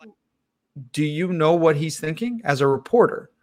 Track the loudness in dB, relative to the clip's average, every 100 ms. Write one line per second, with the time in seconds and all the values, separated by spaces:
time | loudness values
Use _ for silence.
0 | -20 _ _ _ _ _ _ -20 -10 -4
1 | -4 -2 -4 0 2 4 4 2 -2 -6
2 | -8 -6 -6 -6 -2 0 2 0 0 4
3 | 4 0 -12 _